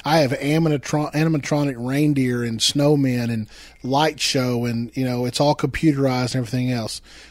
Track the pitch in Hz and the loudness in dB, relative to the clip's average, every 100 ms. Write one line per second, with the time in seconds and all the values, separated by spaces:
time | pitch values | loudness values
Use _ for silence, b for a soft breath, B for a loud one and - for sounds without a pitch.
0 | 143 160 131 143 143 160 160 147 - 151 | 0 2 2 0 0 2 2 0 -2 -4
1 | 151 147 165 151 - 147 143 120 123 143 | -2 0 0 0 0 0 0 -2 -2 0
2 | 151 139 127 120 117 113 - 143 143 147 | 2 2 0 0 -4 -2 -2 2 2 4
3 | 131 123 117 113 107 B B B 127 139 | 2 0 -2 -4 -6 B B B -2 2
4 | 156 151 - 135 127 120 120 117 117 131 | 2 0 -2 0 0 0 -2 -2 -4 -4
5 | 127 123 123 - 147 143 139 - 160 139 | -2 -2 -2 2 2 2 -2 0 2 2
6 | 135 127 127 131 110 127 127 120 107 - | 2 0 -2 -2 -2 -2 -2 -2 -4 -10
7 | - B B | -16 B B